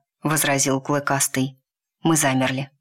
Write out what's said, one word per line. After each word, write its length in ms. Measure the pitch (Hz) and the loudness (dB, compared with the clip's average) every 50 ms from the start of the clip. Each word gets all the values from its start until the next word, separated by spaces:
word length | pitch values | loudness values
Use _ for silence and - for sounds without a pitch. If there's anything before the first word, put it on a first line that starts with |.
| _ _ _ _ - | _ _ _ _ -4
возразил 580 | 147 156 147 - 147 139 135 135 139 131 135 | -2 0 0 0 0 0 0 2 0 0 -2
Клыкастый. 760 | 135 - 147 143 143 - 143 135 - - - 131 131 131 131 _ _ _ _ _ _ _ _ _ - | 0 0 -2 0 0 0 -2 0 -2 -2 -2 -2 -2 -2 -4 _ _ _ _ _ _ _ _ _ 0
Мы 120 | 165 165 151 | 2 2 2
замерли, 540 | 151 135 131 131 131 127 131 131 139 - _ _ | 2 2 2 2 0 0 -2 -4 -6 -8 _ _